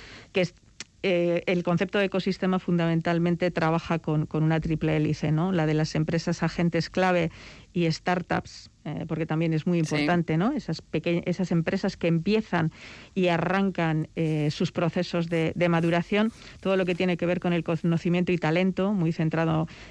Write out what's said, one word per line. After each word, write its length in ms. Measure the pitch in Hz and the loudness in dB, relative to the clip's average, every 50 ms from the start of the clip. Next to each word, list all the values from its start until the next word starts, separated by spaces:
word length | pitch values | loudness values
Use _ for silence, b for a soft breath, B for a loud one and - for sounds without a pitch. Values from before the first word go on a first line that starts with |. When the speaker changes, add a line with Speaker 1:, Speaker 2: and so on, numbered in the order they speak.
| B B B B B B | B B B B B B
Speaker 1:
que 100 | B 190 | B -2
es-, 120 | 180 - - - _ - - - - _ _ - - | -2 -2 -4 -10 _ -20 -20 -20 -20 _ _ -6 -2
eh, 360 | 196 180 175 175 175 170 175 - | 0 2 2 2 2 0 0 0
el 160 | - 185 175 | 0 0 0
concepto 380 | 170 175 175 165 202 185 - 208 | 0 0 0 0 0 0 0 0
de 60 | 196 | 0
ecosistema 520 | 190 - 185 - 196 180 - 196 185 185 | 0 0 -2 -2 -2 -2 -2 0 0 0
fundamentalmente 920 | 185 - - 175 170 170 165 165 165 165 175 170 170 170 175 170 165 180 175 | 0 0 0 0 2 2 2 0 0 0 0 0 2 2 0 0 0 0 -2
trabaja 480 | 175 165 160 160 165 165 - - 170 160 | 0 0 0 2 0 0 0 -2 -4 -2
con, 260 | - 170 151 151 151 | -2 -2 -2 0 -2
con 160 | - - 156 156 | -2 0 0 2
una 160 | 160 160 160 | 2 2 0
triple 380 | 160 170 160 156 - 156 156 | 0 -2 -2 0 0 0 0
hélice, 340 | 156 151 156 151 - - - | 2 0 0 -2 -2 0 0
¿no? 200 | 156 156 170 190 | 0 0 0 0
La 160 | 190 165 156 | 0 0 2
de 80 | 156 151 | 2 2
las 180 | 151 156 - - | 0 0 0 0
empresas 480 | 156 156 - 170 165 - 175 170 - | -2 -2 0 -2 -2 -2 -2 -2 -2
agentes 480 | 170 160 - - 170 170 - 165 156 - | -2 -4 -2 0 0 0 0 0 -2 -2
clave 400 | - 185 185 185 180 175 165 - B B B B B B B B B | 0 0 2 2 2 2 0 -2 B B B B B B B B B
y 180 | 180 170 160 | 0 0 0
startups, 800 | 156 - - 185 180 180 175 - - 180 - - - - - - _ _ - | 0 -2 0 0 0 0 0 -2 -4 -4 -4 -8 -14 -20 -20 -20 _ _ -10
eh, 200 | 165 143 - - | -8 -8 -8 -6
porque 200 | 165 160 151 160 | -6 -4 -4 -2
también 260 | - 156 160 170 160 160 | -2 0 0 0 2 0
es 140 | 156 - | 0 2
muy 100 | 180 175 | 2 2
Speaker 2:
Sí. 40 | 170 | 2
Speaker 1:
importante, 540 | 160 - 156 147 147 151 175 175 165 - 156 | 0 0 0 0 2 2 2 2 2 2 2
¿no? 160 | 165 190 247 | 2 2 2
Esas 300 | 302 226 - - 165 - | 0 -2 -4 -6 -6 -8
peque-, 400 | - - - 156 - 175 175 165 - | -6 -6 -6 -4 0 0 0 0 0
esas 240 | 185 175 - 180 - | -2 -2 -2 0 0
empresas 440 | 180 165 160 - - 190 - 196 - | 0 0 0 0 -2 -2 -2 -4 -4
que 120 | - - | 0 0
empiezan 640 | 170 165 165 165 196 208 220 220 - 196 170 160 165 B B B B B B B B B | 2 2 2 2 2 0 0 0 0 0 0 0 -2 B B B B B B B B B
y 140 | 196 180 | 0 2
arrancan, 800 | 175 170 160 170 - 190 196 196 196 175 - 170 160 156 156 156 - - | 2 2 2 0 0 2 2 2 0 0 0 0 2 2 0 -2 -2 -4
eh, 340 | - 165 156 156 151 147 151 | -2 0 0 0 0 0 0
sus 220 | - - 190 - | 0 0 -2 -2
procesos 580 | - 180 175 165 - 180 170 - - 170 165 165 | 0 0 0 0 0 -2 -2 -2 -2 -2 -2 0
de, 220 | 170 165 160 160 - | 0 0 0 0 0
de 160 | - 175 170 | 0 2 2
maduración, 640 | 170 165 170 170 175 170 170 - 202 208 220 226 - B B B B B | 2 2 2 2 2 2 0 0 0 2 0 0 -2 B B B B B
todo 160 | - 190 190 | -2 0 2
lo 100 | 190 190 | 2 2
que 100 | 175 180 | 0 0
tiene 220 | 165 185 185 175 | 0 0 0 0
que 100 | 165 175 | 0 0
ver 120 | 170 180 190 | 0 0 0
con 140 | - 180 175 | 0 0 0
el 100 | 170 160 | 0 0
conocimiento 680 | - 170 156 - 170 165 165 - 180 175 180 175 180 | 0 -2 0 2 0 0 2 2 2 2 2 2 2
y 80 | 180 170 | 0 0
talento, 520 | - 156 160 180 185 190 180 - 185 202 | 2 2 2 2 2 2 0 0 0 0
muy 200 | 214 190 160 165 | 0 0 0 0
centrado 560 | 160 - 160 160 160 160 165 160 156 156 160 B B B B B | 0 0 0 0 2 2 2 2 2 0 -2 B B B B B